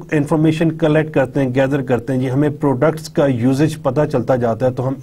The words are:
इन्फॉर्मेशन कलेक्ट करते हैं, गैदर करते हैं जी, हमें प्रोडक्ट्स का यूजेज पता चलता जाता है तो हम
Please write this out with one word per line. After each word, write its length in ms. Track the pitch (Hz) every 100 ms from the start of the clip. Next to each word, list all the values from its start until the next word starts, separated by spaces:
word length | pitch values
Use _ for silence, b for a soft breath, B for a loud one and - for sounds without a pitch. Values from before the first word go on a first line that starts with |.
| -
इन्फॉर्मेशन 560 | 156 143 160 160 156 165
कलेक्ट 440 | 156 160 151 156
करते 260 | 156 131 143
हैं, 120 | 131
गैदर 300 | 127 135 143
करते 300 | 127 165 -
हैं 80 | 131
जी, 80 | 131
हमें 300 | 131 147 147
प्रोडक्ट्स 500 | 143 131 151 156 -
का 180 | - 143
यूजेज 480 | 120 123 135 156
पता 320 | 156 - 131 151
चलता 300 | 135 - 127
जाता 300 | 117 110 127
है 80 |
तो 80 | 127
हम 140 | 127 135